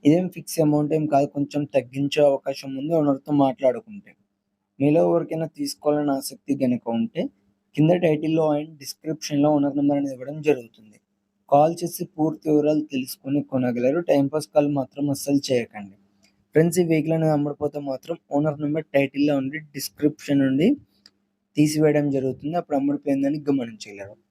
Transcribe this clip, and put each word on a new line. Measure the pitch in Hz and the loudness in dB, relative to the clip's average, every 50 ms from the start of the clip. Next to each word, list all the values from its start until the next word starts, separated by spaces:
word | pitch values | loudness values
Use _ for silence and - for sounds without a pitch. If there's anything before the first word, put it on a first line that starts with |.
| _ | _
ఇదేం | 147 151 170 185 185 | 6 4 4 2 -2
ఫిక్స్ | 180 165 151 - - 170 | -6 -10 -14 -12 -2 0
అమౌంట్ | 160 151 147 151 147 147 160 | 2 2 2 2 0 0 0
ఏం | 156 151 | 0 0
కాదు, | 147 143 139 143 | 2 2 2 2
కొంచెం | 139 - 143 143 139 - 147 147 | 2 -2 -4 -6 -4 -4 -6 -6
తగ్గించే | 143 - 139 123 123 127 139 139 143 - 151 147 | 0 0 -2 -2 -2 -6 -4 -4 -2 2 4 4
అవకాశం | 143 139 135 _ 139 139 - - 139 135 | 4 4 2 _ -6 -8 -8 -8 -10 -10
ఉంది | 135 139 151 170 | -8 -4 -2 0
ఓనర్తో | 165 151 143 139 135 _ - 147 | 2 2 2 0 0 _ -2 2
మాట్లాడుకుంటే. | 143 139 135 127 _ - 131 123 117 - - 107 101 - - _ _ _ _ _ _ _ _ _ _ _ _ _ _ | 2 2 2 2 _ 0 0 0 0 -8 -14 -18 -20 -20 -20 _ _ _ _ _ _ _ _ _ _ _ _ _ _
మీలో | 135 143 147 165 175 | 2 4 4 4 4
ఎవరికైనా | 175 170 170 160 - 165 160 160 160 | 4 2 0 0 -2 -6 -6 -6 -8
తీసుకోవాలని | _ - 143 139 - _ - 151 147 147 147 147 139 | _ -8 -8 -8 -8 _ -2 0 0 0 0 0 -2
ఆసక్తి | 135 131 - 135 - _ - 139 | -2 -4 -8 -14 -16 _ -6 -4
కనుక | 139 135 123 123 120 _ 117 | 0 0 0 0 -2 _ -4
ఉంటే | 117 117 113 117 _ 165 214 285 _ _ _ _ _ _ _ _ _ | -4 -2 -4 -4 _ -6 -6 -6 _ _ _ _ _ _ _ _ _
కింద | - 151 156 175 180 | 2 4 4 4 4
title-లో | 170 165 156 151 160 156 160 160 160 156 | 2 0 0 0 0 -2 0 0 0 0
and | 147 147 151 160 165 147 | 0 -2 -4 -8 -14 -18
డిస్క్రిప్షన్‌లో | 135 131 - _ _ 156 160 156 - - 151 143 143 151 | -16 -18 -18 _ _ -10 -10 -8 -8 -6 -2 0 2 2
ఓనర్ | 151 147 143 143 135 | 2 2 0 0 -2
నెంబర్ | 143 143 143 143 143 | 0 0 0 0 0
అనేది | 143 139 135 | -2 -4 -8
ఇవ్వడం | 123 127 135 147 160 151 | -10 -12 -12 -12 -6 0
జరుగుతుంది. | 151 147 131 120 113 _ _ 110 107 104 _ _ _ _ _ _ _ _ _ _ _ | 0 0 0 -2 -16 _ _ -20 _ _ _ _ _ _ _ _ _ _ _ _ _
కాల్ | - 143 147 160 170 | 4 4 4 4 2
చేసి | 170 180 170 - - 180 160 | -2 -6 -8 -6 -8 -10 -10
పూర్తి | _ - 151 156 156 - _ | _ -2 -2 -2 -2 -2 _
వివరాలు | 160 151 151 147 147 156 156 151 | 2 2 2 4 4 2 0 -2
తెలుసుకొని | 151 - 131 127 131 - _ _ 135 139 143 139 | -4 -6 -6 -6 -6 -12 _ _ -2 -2 -2 -2
కొనగలరు. | - - 131 123 123 120 120 123 127 139 170 170 | -2 -2 -2 0 0 -2 0 0 0 0 0 0
టైంపాస్ | 165 151 143 139 139 143 156 151 - | 0 2 2 2 0 -2 -6 -8 0
కాల్ | _ 151 147 147 147 | _ 0 2 2 0
మాత్రం | 143 131 - _ - 143 147 | -2 -4 -6 _ -6 -4 -4
అస్సలు | 139 135 - 143 143 143 139 | -4 -4 -2 0 0 0 0
చేయకండి. | - 135 123 117 - _ 107 101 98 95 _ _ _ _ _ _ _ _ _ _ _ _ | 0 0 0 -2 -4 _ -16 -16 -16 -18 _ _ _ _ _ _ _ _ _ _ _ _
ఫ్రెండ్స్, | 147 160 175 160 175 | 4 4 4 4 2
ఈ | 180 | 2
వెహికల్ | 165 165 160 151 156 160 | 2 2 0 2 0 0
అనేది | 165 160 156 151 | 2 2 2 2
అమ్మడిపోతే | 147 143 147 143 - 147 147 - 147 | 2 0 -2 -4 -4 -4 -4 -4 -6
మాత్రం | 143 139 135 131 _ - 170 - _ _ | -8 -6 -8 -8 _ -10 -10 -10 _ _
ఓనర్ | 143 143 147 156 147 143 | -2 0 0 0 -2 -2
నెంబర్ | 151 143 151 160 156 _ | -4 -4 -4 -4 -6 _
టైటిల్‌లో | _ 139 139 135 _ 139 143 147 147 | _ 0 0 0 _ 0 0 2 2
ఉండి | 139 131 135 143 160 156 151 | 0 -2 -4 -6 -8 -12 -12
డిస్క్రిప్షన్ | _ 139 135 - _ _ 147 147 147 _ - - 143 139 135 | _ -12 -12 -12 _ _ -2 -2 -2 _ -4 0 2 2 2
నుండి | 135 131 135 156 233 294 285 - _ _ _ _ - _ _ _ _ _ _ _ _ _ | 2 2 2 2 2 2 0 -6 _ _ _ _ -20 _ _ _ _ _ _ _ _ _
తీసివేయడం | 147 151 151 147 151 156 156 147 151 147 147 | 0 0 2 2 2 2 4 4 2 2 0
జరుగుతుంది. | 139 135 127 135 127 131 - 147 160 | -2 -2 -2 -2 -4 -4 -8 -6 -4
అప్పుడు | 175 170 _ 151 139 | -4 -4 _ -2 -2
అమ్ముడుపోయిందని | 135 143 143 143 _ 147 139 139 139 139 147 156 147 | 0 0 -2 -2 _ -2 -2 0 0 -2 -2 -4 -2
గమనించగలరు. | 143 139 135 123 117 113 107 - 107 101 98 98 98 110 _ _ _ | -2 -2 -2 -2 -6 -12 -16 -18 -18 -14 -16 -16 -16 -16 _ _ _